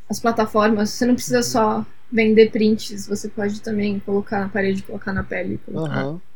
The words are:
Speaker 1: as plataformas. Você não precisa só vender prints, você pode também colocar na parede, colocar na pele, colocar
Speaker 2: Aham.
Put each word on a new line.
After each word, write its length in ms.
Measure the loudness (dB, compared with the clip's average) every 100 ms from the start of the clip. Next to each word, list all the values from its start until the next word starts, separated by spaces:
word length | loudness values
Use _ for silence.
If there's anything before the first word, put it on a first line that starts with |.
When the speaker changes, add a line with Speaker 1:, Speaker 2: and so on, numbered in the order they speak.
| -8
Speaker 1:
as 100 | -2
plataformas. 720 | 0 2 2 2 4 4 0
Você 160 | 0 2
não 80 |
precisa 280 | 2 2 0
só 440 | 2 2 2 0 -4 -10 -4
vender 380 | 2 6 8 6
prints, 560 | 6 2 2 -2 -8 -6
você 220 | -6 -6
pode 340 | -4 -4 -4
também 360 | -4 -2 -2 -2
colocar 400 | -2 -2 0 -2
na 80 | -2
parede, 320 | 0 0 -2
colocar 320 | -4 -8 -6
na 100 | -4
pele, 340 | -4 -4 -4 -6
colocar 360 | -6 -6 -4 -2
Speaker 2:
Aham. 200 | -4 -6 -10